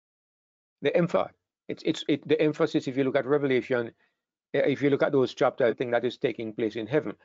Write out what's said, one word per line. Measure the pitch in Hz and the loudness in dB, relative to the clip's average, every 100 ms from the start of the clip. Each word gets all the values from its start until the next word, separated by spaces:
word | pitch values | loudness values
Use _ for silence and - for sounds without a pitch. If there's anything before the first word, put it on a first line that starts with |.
| _ _ _ _ _ _ _ _ | _ _ _ _ _ _ _ _
The | 139 190 | 0 0
emphasis | 175 - - _ _ _ - | 2 0 -2 _ _ _ -12
it's, | 151 - | -6 -4
it's, | 160 - | -4 -2
it, | 143 135 | -4 0
the | 156 | 2
emphasis, | 156 147 160 151 139 | 2 0 0 0 -2
if | 127 | -2
you | |
look | 196 139 | 0 0
at | 123 | 0
Revelation, | 147 139 127 107 123 117 _ _ _ _ _ _ 143 | 0 2 0 0 -2 -2 _ _ _ _ _ _ 0
eh, | 143 | 0
if | 123 | 2
you | 139 | 2
look | 139 | 2
at | 160 | 2
those | 139 123 | 2 0
chapters, | - 135 - 123 | 2 0 2 0
I | 107 | 0
think | 123 | -2
that | 117 | 0
is | 120 - | -2 -2
taking | 131 113 113 | -4 -4 -8
place | 107 113 117 | -4 -4 -4
in | 110 | -2
heaven. | 147 107 95 | -2 -2 -12